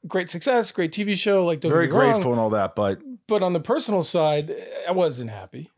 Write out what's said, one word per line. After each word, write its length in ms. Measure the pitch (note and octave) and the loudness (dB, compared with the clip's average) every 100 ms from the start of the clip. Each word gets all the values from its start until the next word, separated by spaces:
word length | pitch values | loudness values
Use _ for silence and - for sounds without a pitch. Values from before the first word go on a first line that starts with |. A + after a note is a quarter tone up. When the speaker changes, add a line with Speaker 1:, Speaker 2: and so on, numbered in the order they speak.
| E3 | -4
Speaker 1:
great 240 | F#3+ F3 | -4 -4
success, 400 | F3 - B3 A3 | -4 0 0 0
great 220 | - E3+ | -2 -4
T 100 | G3+ | -2
V 140 | G#3 F#3+ | -2 -2
show, 280 | G#3+ G3 | 2 2
like, 140 | E3+ D#3 | 2 0
don't 140 | E3 | 2
Speaker 2:
Very 160 | D#3 D#3 | 2 4
Speaker 1:
get 60 | |
me 40 | D3 | 4
wrong. 140 | C3 | 4
Speaker 2:
grateful 180 | - D3 | 4 2
and 100 | A#2+ | 0
all 100 | A2 | 2
that, 260 | G#2+ F#2+ - | 2 0 0
but 240 | G2+ F#2+ C#4 B3+ - | 0 -2 -8 -18 -2
Speaker 1:
But 160 | G#3+ | 0
on 100 | F#3 | 0
the 60 | F3 | -2
personal 460 | D3 C#4+ A#3+ G3+ | 0 -2 0 -2
side, 500 | D3+ F3 D#3 D3 D3+ - - - E3+ | 0 2 2 0 -2 -10 -10 -10 -2
I 40 | |
wasn't 380 | F#3 E3+ B2 A#2 | 0 0 -2 -10
happy. 420 | G#2 F#2+ A#2+ D#3+ | -10 -14 -16 -18